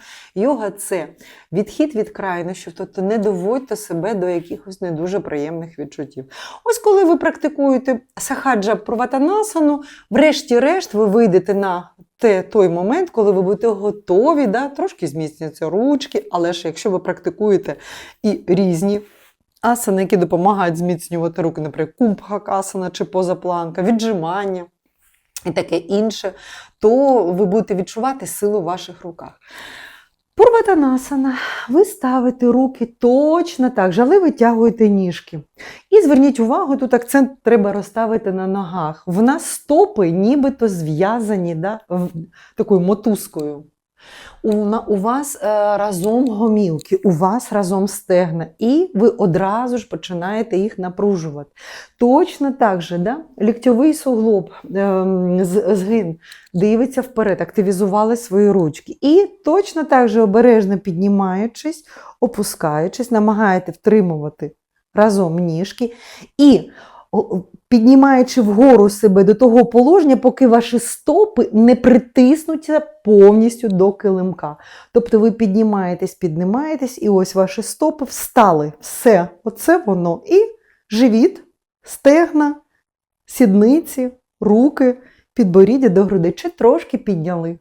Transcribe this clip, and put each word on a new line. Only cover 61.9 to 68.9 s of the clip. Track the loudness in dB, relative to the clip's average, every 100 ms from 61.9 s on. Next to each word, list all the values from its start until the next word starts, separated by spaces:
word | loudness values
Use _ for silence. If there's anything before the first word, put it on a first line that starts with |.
| -20 -20 -4
опускаючись, | -4 -4 -8 -6 -4 -2 -4 -6 -4
намагаєте | 0 0 2 0 0 -4
втримувати | -6 2 2 2 -2 -8 -10 -14 -14 _ _ _
разом | 0 2 2 0 -2
ніжки | -2 -4 -6 -6 -8 -8 -20 -20 -12 4
і, | 6 6 2 -14 -20 -20 _
о, | -4 -4 -6 -8 -18 _
піднімаючи | 4 6 6 6 4 2 0
вгору | 0 6 8 8 6